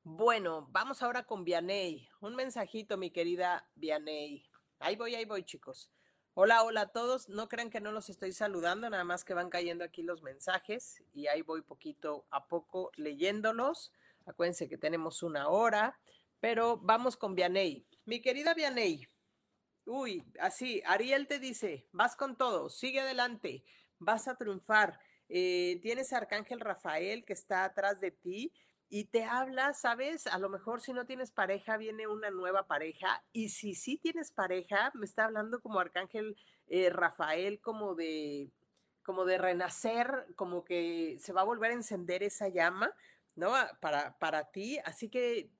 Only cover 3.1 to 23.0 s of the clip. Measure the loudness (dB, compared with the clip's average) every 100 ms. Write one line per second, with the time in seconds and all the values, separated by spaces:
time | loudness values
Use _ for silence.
3.1 | -2 0 2 2 0 -4 -8 -2 -2 -2
4.1 | -6 -8 -12 _ _ _ -6 -4 -2 -4
5.1 | -6 -4 -6 -8 -14 -14 -16 -18 _ _
6.1 | _ _ 6 8 10 8 4 0 0 0
7.1 | 0 -2 -8 -6 -4 -4 -4 -4 -6 -8
8.1 | -8 -8 -2 -2 2 0 0 -2 -2 -2
9.1 | -2 -2 -2 -2 -2 -2 -4 -6 -6 -6
10.1 | -6 -8 -8 -2 -2 -2 -8 -8 -16 _
11.1 | -6 0 0 0 -6 -6 -14 -12 -8 -6
12.1 | -6 -4 -4 -2 -6 -4 -6 -6 -6 -6
13.1 | 0 0 2 0 2 0 -2 -8 _ _
14.1 | _ -12 0 0 0 -6 -2 -2 0 -2
15.1 | -4 -4 0 2 4 6 4 2 -2 _
16.1 | -20 _ -4 0 4 4 2 4 4 4
17.1 | -2 -2 2 4 4 2 -2 -12 _ -6
18.1 | -2 0 2 2 2 2 2 2 0 -6
19.1 | _ _ _ _ _ _ _ -8 -4 -4
20.1 | -6 -8 -2 -2 -2 -4 -2 2 2 4
21.1 | 2 2 -4 -4 -4 -4 -6 _ 2 2
22.1 | 2 -4 0 2 2 -2 -4 -2 0